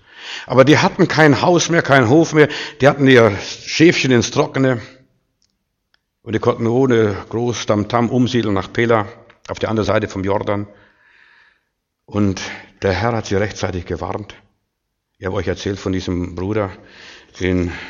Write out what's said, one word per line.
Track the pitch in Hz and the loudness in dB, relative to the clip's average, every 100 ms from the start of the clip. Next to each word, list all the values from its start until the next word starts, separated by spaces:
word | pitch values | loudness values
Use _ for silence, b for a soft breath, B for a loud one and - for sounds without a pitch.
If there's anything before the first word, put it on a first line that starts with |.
| B B B B B | B B B B B
Aber | 127 | 4
die | 131 131 | 6 6
hatten | 180 190 175 | 2 2 0
kein | 151 156 117 | 4 4 4
Haus | - - - | 2 2 2
mehr, | 165 | -2
kein | - 135 113 | 2 4 6
Hof | 156 160 | 4 4
mehr. | 151 143 B B B | 4 2 B B B
Die | 131 | 2
hatten | 147 135 | 4 6
ihr | 123 113 101 | 6 6 2
Schäfchen | - - - - 165 - 131 | -10 -14 -8 2 4 4 2
ins | 123 - | 2 2
Trockene. | 143 151 135 131 117 B B _ _ _ _ _ _ _ _ _ _ _ _ | -2 -2 0 0 -2 B B _ _ _ _ _ _ _ _ _ _ _ _
Und | 117 | -6
die | 107 | -2
konnten | 117 110 113 | 0 0 0
ohne | 120 135 117 104 95 - | 0 2 2 0 -2 -8
groß | 113 120 113 - | -6 -6 -6 -2
Tamtam | 107 104 120 113 | -2 0 0 0
umsiedeln | 123 117 120 104 | 0 0 0 -2
nach | 95 90 | -4 -4
Pela, | - 117 113 101 - _ _ - | -2 0 0 -2 -12 _ _ -14
auf | 95 | -8
der | 98 | -4
anderen | 110 92 | -2 0
Seite | 92 98 | -2 -2
vom | 98 | -6
Jordan. | 95 101 107 104 104 b b b b b b b b b b _ _ _ | -4 -4 -4 -6 -8 b b b b b b b b b b _ _ _
Und | - 101 101 92 B B B - | -8 -2 0 -2 B B B -6
der | 98 | -2
Herr | 92 117 | 0 -2
hat | 113 - | -4 -4
sie | 98 | -2
rechtzeitig | 104 - 92 90 85 | -4 -4 -6 -6 -8
gewarnt. | 85 90 104 101 - _ _ _ _ _ _ _ - | -8 -6 -10 -12 -20 _ _ _ _ _ _ _ -12
Ich | 95 | -6
habe | 101 | -4
euch | 92 | -4
erzählt | 87 95 98 | -6 -6 -6
von | 101 | -4
diesem | 92 90 90 85 | -4 -4 -6 -6
Bruder | 87 95 107 98 - B B B B B - | -8 -6 -4 -6 -8 B B B B B -6
in | 92 92 87 80 | -2 -2 -2 -8